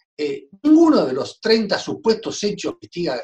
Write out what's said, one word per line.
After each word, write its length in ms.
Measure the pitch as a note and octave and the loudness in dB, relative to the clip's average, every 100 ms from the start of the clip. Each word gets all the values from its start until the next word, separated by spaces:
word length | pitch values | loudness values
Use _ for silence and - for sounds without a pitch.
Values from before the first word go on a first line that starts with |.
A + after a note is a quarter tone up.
| _ - | _ -10
Eh, 320 | D3+ C#3 - - | -8 -8 -14 -4
ninguno 420 | D4 D#4 D#4+ B3+ C#3 | 4 6 6 4 2
de 80 | |
los 260 | B2+ A#2+ - | -2 -6 -6
treinta 380 | A3 A3+ G#3 F3+ | 0 0 0 -4
supuestos 640 | - - A3+ A3 G#3+ G#3 | -6 -6 -2 -2 -4 -6
hechos 300 | G#3 - D3+ | -6 -6 -8
que 140 | - - | -10 -14
investiga 340 | - E3 B2+ | -8 -6 -6